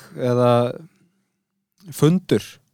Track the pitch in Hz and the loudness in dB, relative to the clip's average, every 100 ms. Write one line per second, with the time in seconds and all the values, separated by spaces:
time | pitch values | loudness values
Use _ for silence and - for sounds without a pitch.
0 | - 156 127 123 123 120 120 - 165 _ | -18 -6 -2 2 2 2 0 -6 -16 _
1 | _ _ _ _ _ _ _ _ - - | _ _ _ _ _ _ _ _ -20 0
2 | 151 185 - 107 - - _ | 2 2 0 -2 -4 -18 _